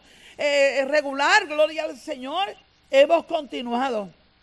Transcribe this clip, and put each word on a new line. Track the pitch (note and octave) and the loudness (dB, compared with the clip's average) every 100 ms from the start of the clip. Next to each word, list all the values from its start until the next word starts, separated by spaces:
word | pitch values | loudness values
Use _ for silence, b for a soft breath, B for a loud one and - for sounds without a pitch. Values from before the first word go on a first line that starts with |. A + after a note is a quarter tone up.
| B B B - | B B B -6
eh, | C#4+ C#4+ C#4 C#4 C4+ | 0 2 2 2 0
regular, | D4+ C#4 C4+ D4 G#4 F4 | 0 0 0 2 2 2
gloria | D4+ D#4 D#4 D#4 | 0 0 -2 -8
al | B3 | -10
Señor. | - C#4 C4 E4 G4+ - _ _ _ | -12 -12 -8 -6 -6 -10 _ _ _
Hemos | C4+ D4 E4 D4+ | 4 6 4 0
continuado, | D#4+ C4+ C#4+ A#3+ A#3+ C4+ A3 F#3+ - _ _ | -8 -8 -10 -6 -4 -2 -4 -8 -16 _ _